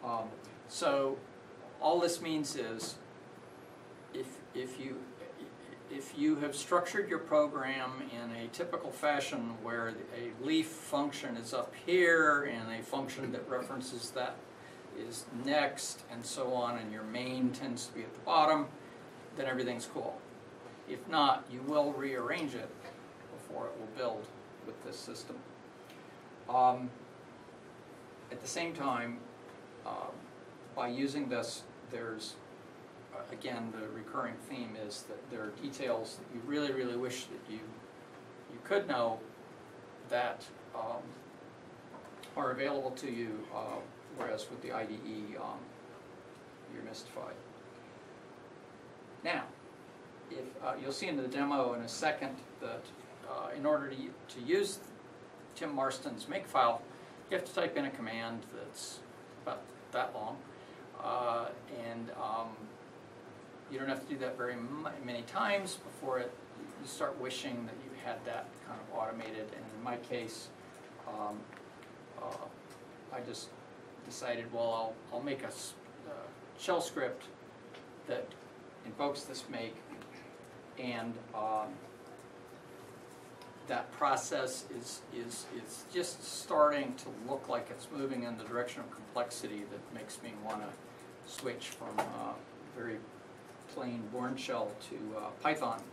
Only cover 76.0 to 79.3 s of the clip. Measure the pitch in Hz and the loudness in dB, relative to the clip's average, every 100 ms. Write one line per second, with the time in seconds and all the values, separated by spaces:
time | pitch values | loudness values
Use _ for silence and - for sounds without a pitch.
76 | - - - - - - - 175 - - | -10 -8 -8 -12 -14 -8 4 4 4 2
77 | 131 - - - - - - - - - | 0 0 -8 -14 -14 -14 -14 -14 -14 -14
78 | - - - - - - - - 117 107 | -2 0 0 -8 -14 -14 -14 -12 -10 0
79 | 143 143 - | 2 2 -2